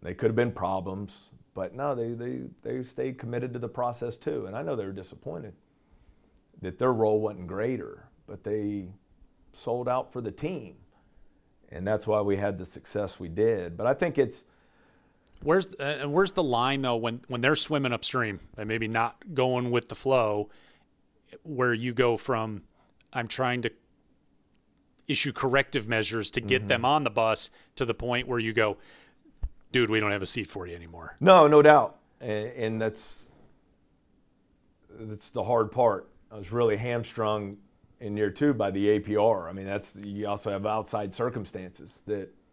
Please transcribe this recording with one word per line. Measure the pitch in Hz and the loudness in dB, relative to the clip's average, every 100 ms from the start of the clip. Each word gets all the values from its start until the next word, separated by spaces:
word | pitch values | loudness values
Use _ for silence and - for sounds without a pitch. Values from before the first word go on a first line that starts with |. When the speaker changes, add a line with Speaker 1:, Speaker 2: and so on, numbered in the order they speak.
Speaker 1:
They | 85 | -10
could | 87 113 | -2 0
have | 113 | 2
been | 120 | 0
problems, | - 92 95 92 95 101 - - - _ | 0 -2 -2 -4 -8 -10 -14 -20 -20 _
but | - 92 | -8 -8
no, | 123 143 127 | -6 -4 -4
they, | 117 | -4
they, | 117 120 127 127 - | -6 -8 -10 -12 -14
they | 117 123 | -10 -8
stayed | 127 - 131 127 | -8 -6 -6 -6
committed | 117 120 127 | -8 -6 -6
to | 123 | -8
the | 117 | -10
process | 120 123 120 120 117 | -4 -4 -4 -8 -6
too. | - 151 98 | -6 -6 -8
And | 107 | -8
I | |
know | 160 131 | -6 -6
they | 98 | -6
were | |
disappointed | 98 92 - - 165 107 95 _ _ _ _ _ _ _ _ _ - | -8 -14 -16 -14 -12 -14 -18 _ _ _ _ _ _ _ _ _ -12
that | 95 90 | -12 -2
their | 127 | 0
role | 120 110 107 | 2 2 2
wasn't | 107 98 90 | 0 -6 -10
greater, | 95 113 127 64 50 - _ - | -6 -4 -4 -8 -16 -20 _ -18
but | - | -14
they | - 104 104 104 90 95 _ _ - _ _ | -6 -4 -4 -6 -10 -16 _ _ -20 _ _
sold | - - 120 123 | -14 -6 -4 -2
out | 127 127 | -4 -4
for | 127 | -8
the | 117 | -10
team. | - 151 180 104 - - _ _ _ - _ _ _ _ | -8 -8 -8 -12 -20 -20 _ _ _ -20 _ _ _ _
And | 80 95 | -8 -2
that's | 107 - | -2 2
why | 107 | 0
we | 104 98 | 2 0
had | 101 95 | 0 -4
the | 92 | -10
success | - - 104 101 - | -16 -10 -6 -6 -8
we | 87 | -10
did. | 82 110 110 87 85 | 0 2 2 -4 -4
But | 113 | -2
I | |
think | 131 175 143 | 0 0 2
it's | 127 - _ _ _ _ _ _ _ _ _ - | 0 0 _ _ _ _ _ _ _ _ _ -12
Speaker 2:
Where's, | 147 175 190 | 2 2 2
uh, | - 139 147 | -6 -6 -4
and | 143 | -2
where's | 147 190 | 0 0
the | - | 0
line, | 156 120 123 139 | 0 2 2 2
though, | 131 120 | 0 0
when, | 117 117 - | -2 -6 -8
when | 123 | 0
they're | 123 147 | 2 2
swimming | - 151 135 | 0 0 0
upstream | 117 - 135 113 98 - - | -2 -2 -2 -2 -4 -12 -12
and | 107 | -6
maybe | 113 110 | -4 -2
not | 113 117 - - | 0 -2 -4 -10
going | 147 127 127 123 | 0 2 2 0
with | 120 - | 0 -2
the | |
flow, | - 131 131 110 104 104 - _ _ _ _ _ _ _ - | -8 2 2 2 0 -4 -10 _ _ _ _ _ _ _ -20
where | 165 135 127 | -12 0 0
you | 117 120 | 2 -2
go | 120 123 113 | 2 2 2
from, | - 120 110 104 - _ _ _ _ | 0 -2 -2 -8 -14 _ _ _ _
"I'm | 131 117 | -8 -6
trying | - 131 123 | -2 -2 0
to | 117 - _ _ _ _ _ _ _ _ _ _ _ _ - | -4 -8 _ _ _ _ _ _ _ _ _ _ _ _ -4
issue | 139 147 | -2 -2
corrective | 123 135 135 135 143 107 | -2 2 2 2 -2 -2
measures | 113 107 113 101 | -2 -2 -4 -4
to | - | -6
get | 110 127 | 0 0
Speaker 1:
Mm-hmm. | 107 | 2
Speaker 2:
them | 120 123 | 2 4
on | 151 | 2
the | 135 | 2
bus," | 104 113 110 - - _ - | 0 2 0 -4 -12 _ -6
to | |
the | 123 | -4
point | 113 120 123 127 | -2 -2 -2 -2
where | 123 | -2
you | 110 | -2
go, | 110 107 98 - - - _ _ _ - - - | 2 2 0 -10 -20 -20 _ _ _ -8 -8 -4
"Dude, | 127 113 | 0 2
we | 110 | 2
don't | 107 | 2
have | 101 | -2
a | 95 | -2
seat | - 98 | -4 -4
for | - 90 | -10 -12
you | |
anymore"? | 87 85 - - - | -12 -16 -16 -18 0
Speaker 1:
No, | 165 185 151 | 10 10 12
no | 151 | 10
doubt. | 147 151 110 - _ _ | 10 10 6 -4 _ _
And, | 123 107 110 | -6 -4 -6
and | 127 113 110 | -4 -4 0
that's, | 110 107 - - - - - _ _ _ _ _ _ _ _ _ _ _ _ _ _ - | -2 -4 -16 -20 -20 -20 -20 _ _ _ _ _ _ _ _ _ _ _ _ _ _ -16
that's | 110 107 - | -12 -12 -8
the | 123 | -4
hard | 101 117 107 | 2 2 2
part. | 120 120 98 - - _ | 4 4 4 -6 -20 _
I | 107 | -16
was | 90 | -6
really | 113 120 104 | 2 2 2
hamstrung | 120 120 120 - 107 107 101 101 _ _ _ _ | 0 -4 -6 -4 0 0 -4 -12 _ _ _ _
in | 113 104 | -8 -2
year | 104 | -2
two | - 147 | 2 0
by | 127 101 | 2 0
the | 95 101 | 2 4
A | 104 | 4
P | 101 104 | 2 4
R. | 107 104 82 | 4 4 -2
I | |
mean, | 95 95 | -10 -6
that's, | 101 - 101 | -6 -8 -14
you | 101 101 104 | -10 -6 -4
also | 101 104 | -4 -4
have | 98 | -4
outside | 101 110 107 113 104 | -2 -2 -2 -4 -6
circumstances | 92 120 120 101 98 92 - 80 - - | -4 -4 -4 -10 -12 -14 -16 -20 -20 -6
that | 104 95 _ _ | -6 -6 _ _